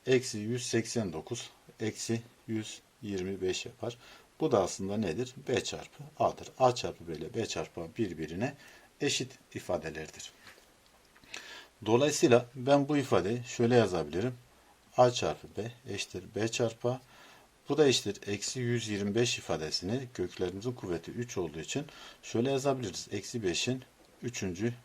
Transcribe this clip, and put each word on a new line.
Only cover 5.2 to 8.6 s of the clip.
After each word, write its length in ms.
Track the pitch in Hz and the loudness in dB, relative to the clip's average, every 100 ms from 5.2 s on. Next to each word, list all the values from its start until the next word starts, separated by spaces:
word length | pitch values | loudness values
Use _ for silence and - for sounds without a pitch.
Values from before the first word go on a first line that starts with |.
| 127 - - | -4 -6 -2
B 160 | 110 | 0
çarpı 400 | - 82 - - 147 - | 0 -6 -10 -16 -10 0
A'dır. 300 | 98 - - - | 0 0 -8 2
A 160 | 131 | 4
çarpı 340 | 120 90 - 82 | 4 -2 -6 -8
B 40 | |
ile 220 | 78 80 | -8 -6
B 120 | 113 101 | -4 -4
çarpı 340 | 87 80 - | -4 -6 -8
A 160 | 82 98 | -8 -4
birbirine 560 | 104 80 78 85 131 - | -4 -4 -6 -4 -4 -4